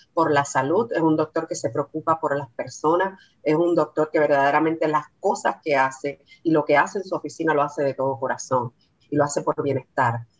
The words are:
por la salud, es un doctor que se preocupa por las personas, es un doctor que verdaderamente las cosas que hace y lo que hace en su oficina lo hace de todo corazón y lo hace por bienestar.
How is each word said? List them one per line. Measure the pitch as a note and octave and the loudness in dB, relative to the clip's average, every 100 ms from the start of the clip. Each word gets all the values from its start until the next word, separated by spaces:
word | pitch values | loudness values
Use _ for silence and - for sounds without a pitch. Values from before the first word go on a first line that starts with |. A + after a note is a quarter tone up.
| - | -6
por | - D#3 | 0 2
la | C#3+ | 2
salud, | C#3+ C#3 C3+ F3 A#3 | 0 0 0 0 0
es | - | 0
un | D#3+ D#3 | 2 2
doctor | D#3 D#3+ D#3+ | 0 -2 -4
que | D#3+ | -4
se | C#3 | -4
preocupa | D3 C#3+ D#3 D#3 D#3 | -4 -4 -4 -2 0
por | D3 C#3 | 0 -2
las | C#3 | -4
personas, | - B2 - D3+ F3 F#3+ F#3+ - _ | -8 -10 -4 0 2 0 -4 -18 _
es | - D#3 | 0 2
un | E3+ E3 | 2 2
doctor | D3+ - D3+ | 0 -2 -2
que | D#3+ | 2
verdaderamente | D3 C#3+ C#3 D3 D#3+ D#3+ D#3+ | 2 4 4 2 0 0 0
las | D#3 - _ | 0 -4 _
cosas | G3 - - - | -4 -2 -2 -4
que | - C#3 | -2 0
hace | C3 - C#3+ C#3 _ - | 0 -2 -8 -10 _ -8
y | E3+ | 0
lo | D#3 D3 | 2 4
que | D3 | 2
hace | F#3+ G#3 | 2 -2
en | F#3 | -6
su | D#3 | -6
oficina | D3+ - D#3+ | -6 -4 0
lo | D3 | 2
hace | D3 D#3 | 0 0
de | C#3 | -2
todo | C3 C3+ B2 | 0 -2 -2
corazón | B2+ B2+ - B2+ A#2+ - _ _ _ | -4 -6 -2 -2 -2 -8 _ _ _
y | D3 | 0
lo | |
hace | C#3+ - | 0 0
por | D#3 D3+ | -2 -2
bienestar. | C#3 C3 - - B2 A#2+ A#2 _ | -2 -2 -4 0 0 0 -6 _